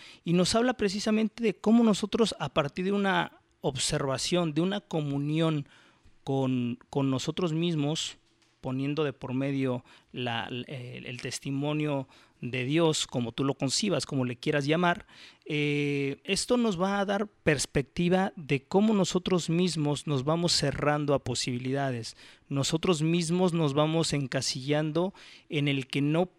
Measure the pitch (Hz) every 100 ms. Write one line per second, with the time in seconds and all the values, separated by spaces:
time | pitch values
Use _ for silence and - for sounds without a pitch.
0 | - - 170 175 175 226 247 - 202 202
1 | 220 214 220 - 226 - 214 233 233 190
2 | 202 226 220 - 151 - 143 - 185 202
3 | 196 175 - - _ _ 165 131 - 147
4 | 139 131 - 175 170 151 180 202 - 165
5 | 143 139 147 156 160 151 139 - - _
6 | - - - 135 131 127 120 120 - 143
7 | 135 131 - 156 180 156 170 156 143 160
8 | - - _ _ _ _ 135 131 139 147
9 | 147 127 131 127 139 139 135 123 - -
10 | _ - 123 117 92 123 - 131 123 123
11 | 123 123 135 - 143 139 147 151 151 139
12 | 131 - _ - 123 123 123 156 165 147
13 | - 135 117 - 139 135 135 - 208 151
14 | - 139 123 120 151 151 139 160 175 175
15 | - - - - - 151 147 147 143 143
16 | 139 - - 190 - 247 226 170 190 202
17 | 196 202 208 _ - 139 - 151 131 -
18 | 175 185 190 - 139 139 - 190 220 208
19 | 175 185 - 180 160 165 180 160 147 143
20 | - 139 135 165 170 - 143 135 143 147
21 | 147 139 - 156 - 123 127 135 139 120
22 | 113 - - - - 139 131 160 - 156
23 | 160 175 160 180 185 165 151 139 156 165
24 | 156 143 131 139 - 139 131 147 156 156
25 | 185 - - - - 151 143 139 131 143
26 | 147 160 180